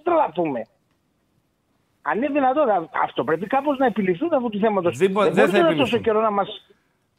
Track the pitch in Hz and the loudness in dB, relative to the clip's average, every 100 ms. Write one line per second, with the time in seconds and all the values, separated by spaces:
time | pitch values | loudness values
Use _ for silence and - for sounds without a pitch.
0 | 339 330 240 165 160 123 110 _ _ _ | 0 0 0 -2 -2 -4 -10 _ _ _
1 | _ _ _ _ _ _ _ _ _ _ | _ _ _ _ _ _ _ _ _ _
2 | 143 175 285 285 254 285 262 190 160 - | -6 -4 -2 0 2 2 2 0 -2 -4
3 | 156 - 131 160 208 262 294 262 254 214 | -4 -4 -2 -2 -2 -2 0 0 0 0
4 | 185 175 339 285 240 208 220 196 170 127 | -2 -2 0 -2 -2 0 0 2 -2 0
5 | 190 196 196 - - 196 330 294 233 226 | 0 2 2 4 4 4 2 2 0 0
6 | 220 214 220 202 190 - _ _ _ _ | 0 0 0 -2 -4 -8 _ _ _ _
7 | _ | _